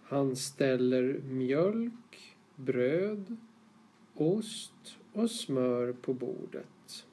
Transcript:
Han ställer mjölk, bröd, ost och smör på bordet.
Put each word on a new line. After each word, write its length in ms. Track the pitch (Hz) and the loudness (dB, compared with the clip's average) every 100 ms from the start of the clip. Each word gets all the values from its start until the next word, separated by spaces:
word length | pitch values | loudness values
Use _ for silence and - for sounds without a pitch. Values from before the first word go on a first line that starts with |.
Han 340 | - 139 139 131 | -2 0 2 0
ställer 840 | - - 139 127 123 127 127 139 | -6 0 2 4 4 4 2 0
mjölk, 1120 | 135 131 127 139 185 226 233 226 - - - - _ - | -4 -2 0 4 2 2 -4 -6 -20 -20 -20 -20 _ -8
bröd, 800 | 131 123 123 160 202 214 190 226 - - - - - _ - | -2 2 2 2 0 -4 -8 -12 -14 -20 -20 -20 -20 _ -20
ost 840 | - 151 208 214 - - - - - - | 0 2 2 -2 -10 -14 -18 -20 -20 -10
och 180 | 208 226 | -2 0
smör 640 | - - 135 127 123 123 | -2 -2 0 2 2 0
på 220 | 123 - | -2 -4
bordet. 920 | 131 123 - - - - - - - - | -4 -4 -6 -8 -10 -12 -20 -18 -18 -18